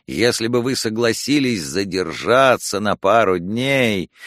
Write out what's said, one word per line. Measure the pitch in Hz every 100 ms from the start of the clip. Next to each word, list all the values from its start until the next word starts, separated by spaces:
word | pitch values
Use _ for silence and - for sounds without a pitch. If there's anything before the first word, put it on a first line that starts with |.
| -
Если | 67 117 113 113
бы | 123
вы | 120 123
согласились | 113 107 117 107 - 147 127 110
задержаться | 71 82 101 92 85 73 87 123 135 113 - 101
на | 104 92
пару | 95 113 101 92
дней, | 87 113 131 135 120 101 82 _